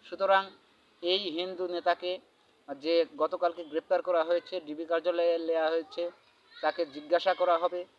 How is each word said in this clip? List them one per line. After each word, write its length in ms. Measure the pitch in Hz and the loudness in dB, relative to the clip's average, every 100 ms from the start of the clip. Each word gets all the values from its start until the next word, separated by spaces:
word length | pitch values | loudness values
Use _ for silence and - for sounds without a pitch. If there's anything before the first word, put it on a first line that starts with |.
সুতরাং 460 | - 180 190 190 196 - _ _ _ _ | -14 -2 4 4 2 -14 _ _ _ _
এই 280 | 175 190 196 | 0 0 0
হিন্দু 360 | 156 180 180 180 | -6 -6 -6 -4
নেতাকে 520 | 175 175 170 180 185 _ _ _ _ - | -2 0 0 -2 -6 _ _ _ _ -16
যে 380 | 139 151 170 160 147 | -8 2 2 2 0
গতকালকে 480 | 156 180 175 170 | -2 0 -2 -2
গ্রেপ্তার 380 | 160 151 - 180 | -6 -6 0 0
করা 220 | 175 170 | 2 0
হয়েছে, 360 | 160 175 - 185 | 2 0 0 -10
ডিবি 240 | 156 151 | -8 -10
কার্যালয়ে 540 | 165 165 165 170 170 170 | -2 0 0 2 2 2
নেওয়া 300 | 165 165 160 | 0 0 2
হয়েছে, 420 | 165 160 - 175 - _ _ _ - | 0 -4 -6 -6 -8 _ _ _ -4
তাকে 240 | 156 151 165 | -4 -2 -6
জিজ্ঞাসা 480 | 143 147 170 190 | -6 0 2 2
করা 240 | 180 180 170 | 2 2 4
হবে 260 | 175 180 180 | 2 -2 -10